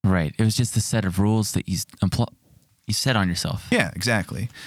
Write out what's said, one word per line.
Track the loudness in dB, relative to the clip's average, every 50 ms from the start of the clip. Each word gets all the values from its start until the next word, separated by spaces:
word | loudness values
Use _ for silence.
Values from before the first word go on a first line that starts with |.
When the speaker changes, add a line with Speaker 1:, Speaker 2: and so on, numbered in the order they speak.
| 4
Speaker 1:
Right. | 4 2 4 0 -2 0
It | 2 2
was | 2 4
just | 2 -2 0 0
a | -2
set | -2 0 -2 0 0
of | 0 0 2
rules | 2 4 4 2 0 0 -2
that | -4 -2
you | -2 -4
s-, | -4 -4 -8 -4 -2 0
impl-, | 0 2 0 -2 -2 -4 _ _ _ -20 -20 _ _ _ _ _
you | -4 -4
set | -2 0 0 2
on | 2 2
yourself. | 2 0 -2 -4 -4 -4 -6 -2 0
Speaker 2:
Yeah, | 2 2 2 0 -2
exactly. | -4 0 0 0 0 0 -4 -6 -6 -6 -8 -8 -14 -20